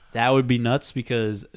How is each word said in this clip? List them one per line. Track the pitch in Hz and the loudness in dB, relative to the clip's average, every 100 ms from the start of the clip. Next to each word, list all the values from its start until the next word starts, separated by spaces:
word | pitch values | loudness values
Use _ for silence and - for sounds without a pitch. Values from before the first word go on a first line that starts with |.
| - | -10
That | 117 120 | 0 2
would | 135 127 | 4 2
be | 123 | 0
nuts | 117 135 - | 2 0 -2
because | 135 117 120 107 104 - | -8 -4 -2 -2 -4 -10